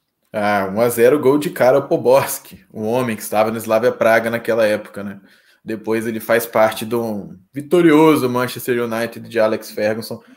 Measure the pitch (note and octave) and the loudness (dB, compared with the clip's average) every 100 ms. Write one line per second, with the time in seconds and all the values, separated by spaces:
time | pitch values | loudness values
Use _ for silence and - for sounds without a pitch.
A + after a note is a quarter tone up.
0 | _ _ _ G#2+ G#2 G#2 F#2+ G2+ A#2+ A#2 | _ _ _ -4 0 0 -2 0 0 4
1 | A#2+ D3 B2+ D3 E3 - B2 C#3 C#3 D#3+ | 4 4 2 2 -2 2 2 4 2 0
2 | A#2+ C3+ C#3 - - - _ A2+ G#2+ B2 | 2 2 2 -8 -14 -20 _ -8 -4 -2
3 | A#2+ G#2+ - G#2+ A2 A2+ A2 A2 B2 - | -2 -6 -2 0 0 -2 -2 0 2 2
4 | A2+ A2+ A2+ A#2 - A2+ G#2+ G#2 - - | 2 2 0 -4 -2 0 2 0 -6 -14
5 | G2+ G2 - _ _ _ - A2 G2+ A2 | -14 -14 -20 _ _ _ -12 -8 -4 -4
6 | A2+ A2 - A#2 A#2 A#2 A2 - A2 A#2 | -4 -6 0 0 2 2 2 0 -4 -4
7 | A2+ G#2 E2+ F2 _ C#3 C#3+ F3+ E3+ D3+ | -4 -6 -12 -18 _ -16 0 2 6 6
8 | D#3+ D3 B2 B2 B2 B2 B2+ A#2+ A#2+ A2+ | 6 4 0 -2 -4 -6 -4 -4 -2 -4
9 | A#2 A#2 A2+ A2+ A2 G#2+ - - G#2+ A2 | -6 -8 -6 0 0 0 -6 -4 -4 -4
10 | - A2+ _ | -8 -14 _